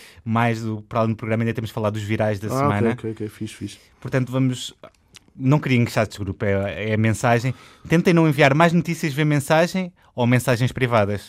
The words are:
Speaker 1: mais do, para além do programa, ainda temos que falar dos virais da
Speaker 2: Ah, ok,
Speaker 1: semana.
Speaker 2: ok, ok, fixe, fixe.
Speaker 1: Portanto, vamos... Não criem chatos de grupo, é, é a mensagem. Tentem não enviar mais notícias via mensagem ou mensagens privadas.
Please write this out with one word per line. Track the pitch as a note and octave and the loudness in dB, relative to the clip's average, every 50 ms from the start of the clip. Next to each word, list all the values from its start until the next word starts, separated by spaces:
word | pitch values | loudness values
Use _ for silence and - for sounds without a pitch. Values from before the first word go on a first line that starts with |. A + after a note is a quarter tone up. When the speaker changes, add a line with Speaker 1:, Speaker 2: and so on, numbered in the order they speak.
| - - - - _ | -20 -20 -20 -14 _
Speaker 1:
mais | A#2 A2 A2+ A#2 A#2 A2+ A2+ | -2 0 0 2 0 0 -2
do, | A#2 A2 A2 G#2+ | -4 -6 -6 -8
para | G#2+ _ - A#2 | -10 _ -2 0
além | A2+ A2+ | 0 0
do | A2+ | -2
programa, | G#2+ - A2 A2 A2+ | -4 -4 -4 -2 -2
ainda | A#2 A2+ A2+ | 0 -2 -2
temos | - A2+ G#2+ | -4 -6 -6
que | - | -6
falar | A#2 G#2+ G#2 | -4 -4 -2
dos | G#2 A2 | -2 -4
virais | G#2 G2+ A2+ A2 A2 G#2+ G#2+ F#2+ | -4 -4 -2 0 0 -2 -2 -4
da | G#2+ G#2 | -4 -4
Speaker 2:
Ah, | |
ok, | B2 C3 | -2 0
Speaker 1:
semana. | C#3 D3 G#2 G2+ A2 A#2 | 0 0 2 2 0 0
Speaker 2:
ok, | B2 B2 - A2 | -2 -4 -8 -10
ok, | A2 - G#2+ G#2+ | -8 -8 -10 -12
fixe, | - - A2 A2 - | -10 -10 -12 -12 -10
fixe. | - G#2+ G2+ - - _ _ _ _ | -12 -12 -12 -12 -16 _ _ _ _
Speaker 1:
Portanto, | - B2+ - C3 B2+ B2 | -10 -4 -2 -2 -2 -2
vamos... | B2+ C3 C3+ B2+ B2+ B2 - - - _ - - _ _ _ _ _ - _ _ _ | -2 0 0 0 -2 -4 -10 -14 -16 _ -20 -20 _ _ _ _ _ -20 _ _ _
Não | - C3 C3 D3 D3+ | -4 0 0 0 2
criem | - C#3 C3 A#2 A#2+ | 2 2 2 2 2
chatos | A2+ - B2 A2 G2+ - - | 2 0 0 -2 -2 -4 -8
de | G2+ | -8
grupo, | F#2+ F#2+ - A2+ | -8 -6 -4 -2
é, | G2+ G2 G2 G2 G2+ F2 F2 G#2 A2 | 0 0 0 -2 -4 -6 -6 -4 -2
é | A2 | 0
a | G#2+ | 2
mensagem. | A2 A2 G#2+ - - A#2+ A#2 A#2+ A2 C3 B2 - - - - _ _ - | 2 0 0 0 2 2 2 2 0 -2 -6 -6 -14 -20 -20 _ _ 0
Tentem | E3 E3+ F3+ G3 | 0 2 4 4
não | E3+ E3+ E3 D#3+ | 4 4 4 4
enviar | C#3+ C#3 D3+ C3+ C3+ | 4 4 4 4 6
mais | D3+ E3 F3 | 4 4 4
notícias | D#3+ F3 E3 F3 E3 - - D#3+ C3 | 4 2 0 0 -4 -4 -4 -4 -2
via | C#3+ D#3 | 0 0
mensagem | D3+ D3 D3 C3+ - D#3+ D#3 F3 F3 - F#3+ F#3 F3 - _ _ _ _ | 2 2 0 2 2 2 2 2 2 0 -6 -6 -6 -12 _ _ _ _
ou | - A#2+ | 0 2
mensagens | A#2+ B2 B2 A#2+ - B2 G#2+ B2+ A#2+ | 4 4 2 2 2 0 2 0 -2
privadas. | - A#2+ C3 A#2 A#2+ A2+ G#2 G2 G#2 G2 - | 0 -2 -2 2 4 2 2 2 -2 -6 -8